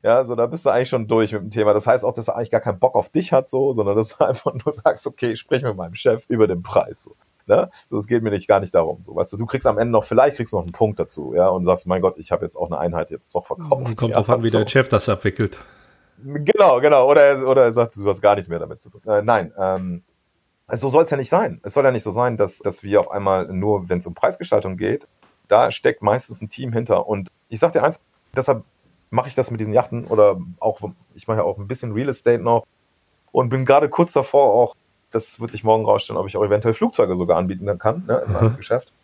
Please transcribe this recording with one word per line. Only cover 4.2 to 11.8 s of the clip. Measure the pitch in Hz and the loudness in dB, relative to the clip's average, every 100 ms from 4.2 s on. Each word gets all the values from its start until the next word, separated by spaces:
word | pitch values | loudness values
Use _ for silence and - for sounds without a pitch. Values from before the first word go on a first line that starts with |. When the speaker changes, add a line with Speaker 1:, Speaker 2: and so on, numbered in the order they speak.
Speaker 1:
<laughs> | |
einfach | - 117 - | -2 0 -4
nur | 127 151 | -4 -6
sagst, | 147 156 - - | -2 -2 -2 -8
„Okay, | - 120 | -6 -6
ich | 113 | -6
sprich | - 131 | -2 -2
mit | 131 95 | -2 -6
meinem | 85 | -10
Chef | 90 131 113 - | -4 -2 -2 -2
über | 120 107 | 2 2
den | 90 | 2
Preis“, | 90 - - - | -2 -2 -2 -10
so, | - _ _ _ - | -16 _ _ _ 0
ne? | 117 180 - _ | 2 2 -8 _
So, | 110 | -8
es | 104 | -2
geht | 117 | -2
mir | 110 | 0
nicht, | 101 - | -4 2
gar | 101 | 2
nicht | 95 | 4
darum, | 90 82 82 | 0 0 -4
so. | - | -10
Weißt | 85 87 | -6 -6
du, | 98 | -6
du | 113 | -6
kriegst | - 131 | -2 0
am | 104 | 0
Ende | 117 | 2
noch, | 113 | 0
vielleicht | - 117 139 143 | 2 2 2 2
kriegst | 117 | -6
du | 101 | -4
noch | |
einen | 85 | -6
Punkt | 87 107 101 | -2 -2 0
dazu, | 82 - 69 | -8 -8 -4
ja, | 69 92 | 2 2
und | 92 | 2
sagst, | 90 90 | 0 0